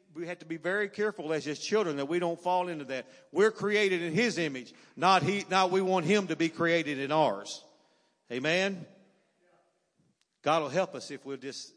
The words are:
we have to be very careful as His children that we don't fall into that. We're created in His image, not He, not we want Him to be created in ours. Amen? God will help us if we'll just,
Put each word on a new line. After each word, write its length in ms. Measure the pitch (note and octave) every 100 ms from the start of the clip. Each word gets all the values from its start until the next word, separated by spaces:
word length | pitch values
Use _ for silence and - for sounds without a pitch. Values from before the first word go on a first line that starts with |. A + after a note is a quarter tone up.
| _
we 140 | D#3 E3+
have 120 | F3
to 60 | D#3+
be 120 | E3
very 300 | E3+ G3+ G#3
careful 460 | G3+ G#3+ G3+ D#3
as 100 | D#3
His 160 | C#3 C#3+
children 380 | - G#3 F3+ C#3+
that 80 | C#3
we 140 | F3
don't 200 | F3 E3+
fall 300 | F3+ F3+ F3+
into 160 | D#3+ C3
that. 220 | C3 - - _
We're 200 | D#3 G#3+
created 500 | G#3+ G3+ G#3 G3+ F3+
in 120 | E3+
His 240 | E3 A#3+ D#3+
image, 360 | D#3+ C3 A#2+ - - -
not 280 | F3 F#3+
He, 220 | C#3+ G3+ D#3+
not 220 | F#3+ F#3
we 100 | F#3
want 240 | F#3+ F#3 D#3+
Him 220 | G#3 F3+
to 80 | D#3+
be 140 | E3
created 500 | D#3+ E3+ E3+ D3 C3+
in 120 | C#3
ours. 520 | D#3 C#3 G2 G2+ - - _ _ _ _ _ -
Amen? 540 | B2 D3 F3+ G3 F#3 D3+ - _ _ _ _ _ _ _ _ _ _ _ _ _ _
God 200 | C#3 D#3+
will 80 | C#3+
help 260 | D#3 F#3 C3+
us 160 | -
if 140 | C#3+ C#3
we'll 120 | C3+
just, 360 | C3+ - -